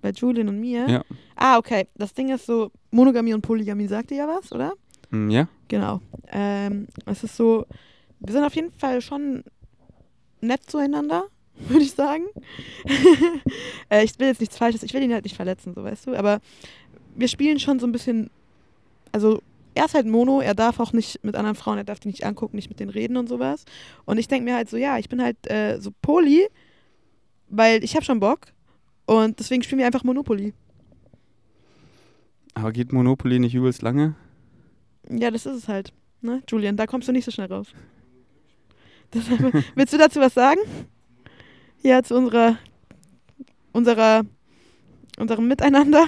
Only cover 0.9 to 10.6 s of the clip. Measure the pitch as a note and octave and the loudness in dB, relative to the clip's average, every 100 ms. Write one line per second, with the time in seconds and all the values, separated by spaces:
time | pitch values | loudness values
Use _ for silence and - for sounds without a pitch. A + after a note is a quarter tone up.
0.9 | A#3+ - - - - C4 A#3 A3+ A3 F#3+ | -2 -4 -18 -20 0 4 4 4 -4 -4
1.9 | _ G#3 - C4 C4 - A#3 G#3+ _ _ | _ -10 -6 -4 -4 -2 -2 -2 _ _
2.9 | A3+ C4 A#3+ A3+ G#3+ G3+ A3+ G#3 G#3 G#3 | 6 6 6 0 -4 -2 -4 -2 -4 -4
3.9 | G#3 A#3+ C#4 D4 E4+ F#4+ A#3 C4+ G4 _ | -6 -6 -6 -4 -6 -8 -8 -6 -8 _
4.9 | - - A2 G#2+ A2 D#3+ _ _ G#3 - | -20 -8 -4 0 0 0 _ _ -4 -4
5.9 | F#3 - - - G3+ G3+ G3+ G3+ G3+ - | -6 -10 -20 -12 -6 -4 -4 -6 -8 -10
6.9 | - - G3+ A3 - A3+ A3+ - - _ | -16 -10 -10 -10 -2 0 2 -2 -16 _
7.9 | _ _ _ G3 A#3 D4 D#4+ E4 - C#4 | _ _ _ -4 0 0 -2 -8 -6 -4
8.9 | B3+ A#3+ C#4+ C#4+ B3+ - _ - _ _ | -4 -6 -8 -6 -8 -10 _ -20 _ _
9.9 | _ _ _ _ _ A3+ C4 | _ _ _ _ _ -4 -4